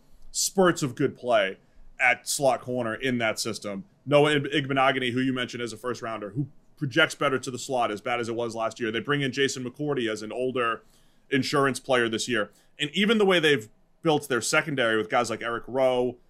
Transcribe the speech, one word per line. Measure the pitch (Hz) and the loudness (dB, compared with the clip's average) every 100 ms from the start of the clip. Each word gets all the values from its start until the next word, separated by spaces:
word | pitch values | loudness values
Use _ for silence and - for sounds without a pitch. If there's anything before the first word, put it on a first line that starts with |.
| _ - - | _ -20 -12
spurts | - - 190 180 165 | -4 -2 4 4 4
of | 139 117 | -2 -2
good | 135 - | -2 -2
play | 123 113 95 101 _ - - - | 0 2 2 -4 _ -20 -18 0
at | 127 123 - | 2 2 -2
slot | - 135 117 | 0 2 2
corner | 123 123 113 110 | -2 -2 -2 -2
in | 131 123 | -2 0
that | 113 104 | 0 -2
system. | 117 101 104 98 - _ 131 | -4 -6 -8 -10 -12 _ 2
Noah | 143 147 147 | 4 6 4
Ig-, | 139 | 2
Igbinoghene, | 156 135 135 135 135 127 | -2 0 2 4 4 0
who | 120 | 0
you | 131 | 0
mentioned | 127 123 120 | -2 -4 -6
as | 120 | -8
a | 110 | -8
first | 123 117 | -8 -8
rounder, | 120 110 104 | -6 -8 -8
who | 104 139 - _ - | -6 -6 -8 _ -8
projects | 143 160 156 - | -2 4 4 4
better | 147 131 | 0 0
to | 135 | -4
the | 120 | -10
slot, | - 127 110 | -4 0 0
as | 104 | -2
bad | 127 120 | -4 -4
as | 117 | -2
it | 117 | -4
was | 120 113 | -4 -4
last | 113 - | -6 -4
year. | 113 | -4
They | 113 | -4
bring | 120 143 | -2 -2
in | 135 | -2
Jason | 123 135 131 | 0 0 -2
McCourty | 123 - 147 131 110 | -10 -6 -4 -2 -2
as | 107 | -4
an | 110 | -6
older | 110 131 123 117 110 _ _ _ _ - | -4 -4 0 -2 -2 _ _ _ _ -2
insurance | 135 127 147 139 123 | -2 0 2 0 0
player | - 123 117 | 0 2 2
this | 110 - | 0 -2
year. | 113 101 _ _ - | -2 -2 _ _ -8
And | 147 | -6
even | 165 208 220 | 0 2 4
the | 196 | 4
way | 175 | 4
they've | 151 143 - _ _ _ | 4 2 -2 _ _ _
built | 165 147 143 | 0 0 0
their | 120 | -2
secondary | - 156 156 135 113 110 | 2 0 0 0 2 2
with | 107 | 0
guys | 127 113 | 0 0
like | 110 | -4
Eric | 117 117 - | -6 -6 -4
Rowe, | 127 131 123 123 120 _ | 0 2 2 0 -4 _